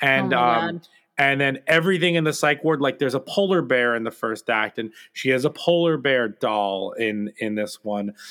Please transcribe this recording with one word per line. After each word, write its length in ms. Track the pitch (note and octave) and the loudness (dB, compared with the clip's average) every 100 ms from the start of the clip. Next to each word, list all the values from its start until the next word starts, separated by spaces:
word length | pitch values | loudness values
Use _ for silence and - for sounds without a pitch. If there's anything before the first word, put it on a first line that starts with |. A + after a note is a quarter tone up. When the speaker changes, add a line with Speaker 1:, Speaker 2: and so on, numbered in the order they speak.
Speaker 1:
and, 320 | C#3 C3+ C3 | 0 2 2
Speaker 2:
Oh 40 | B2 | 2
my 180 | B2 A#2 | 2 2
Speaker 1:
um, 140 | C3+ E3+ | 0 -6
Speaker 2:
God. 100 | - _ _ - | -14 _ _ -2
Speaker 1:
and 220 | C#3 C#3 | 0 2
then 180 | C#3 C3+ - | 0 -2 2
everything 480 | D#3+ E3+ F#3 F3+ E3+ | 2 2 2 2 2
in 80 | D#3 | 0
the 80 | |
psych 300 | - D3+ D3+ | 0 0 0
ward, 180 | D#3 D3+ | 0 2
like, 180 | C#3 C3 | 0 0
there's 140 | C3+ C3 | 0 -2
a 40 | |
polar 400 | - - G3 F#3 | -2 0 2 2
bear 340 | B2+ B2+ A#2+ A#2 | 2 2 2 0
in 80 | |
the 80 | A2+ | -4
first 380 | - A2+ A2 - | -6 -6 -4 -2
act, 280 | A2 A2 - | 0 -2 -4
and 120 | A2+ - - | -10 -12 -18
she 160 | - C3 | -6 0
has 160 | C3 C#3+ | 0 0
a 40 | |
polar 480 | - - E3+ E3+ D3+ | -2 0 2 2 0
bear 300 | C#3 B2+ A#2 | 0 0 0
doll 640 | - A#2 G#2+ G2+ G2 F#2+ | -4 -2 0 0 -2 -6
in, 380 | - A2+ G#2 G#2 - | -4 -2 -2 -6 -6
in 180 | A2 G#2+ | -6 -4
this 280 | G#2 - | -6 -8
one, 300 | G#2+ G2+ G2+ G#2 - | -6 -6 -6 -10 -18